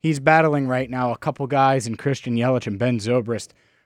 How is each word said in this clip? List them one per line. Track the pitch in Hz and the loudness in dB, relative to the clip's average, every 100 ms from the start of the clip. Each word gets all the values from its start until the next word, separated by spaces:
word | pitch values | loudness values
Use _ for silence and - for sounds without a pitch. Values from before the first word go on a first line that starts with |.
He's | 160 143 | -2 0
battling | 135 160 160 147 135 | 4 6 4 2 0
right | 127 127 | -2 -2
now | 127 123 | -2 -2
a | 117 | -2
couple | - 135 135 | -6 -6 -2
guys | 139 135 135 113 | 2 2 2 -2
in | 110 | -4
Christian | 143 135 127 117 | -4 -4 -2 -2
Yelich | 123 127 117 | 0 0 -2
and | 98 | -2
Ben | 120 120 | 0 0
Zobrist, | 104 123 113 110 - _ _ _ | 0 -2 -2 -6 -8 _ _ _